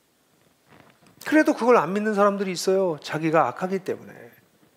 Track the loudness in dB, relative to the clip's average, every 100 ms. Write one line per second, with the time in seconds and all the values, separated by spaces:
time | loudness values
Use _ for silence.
0 | _ _ _ _ _ _ _ -20 _ _
1 | _ _ 0 2 2 0 4 4 2 -2
2 | -2 2 2 2 -4 -4 0 0 0 -4
3 | -8 -4 0 2 0 -2 -6 -6 -6 -10
4 | -12 -20 -20 -20 _ _ _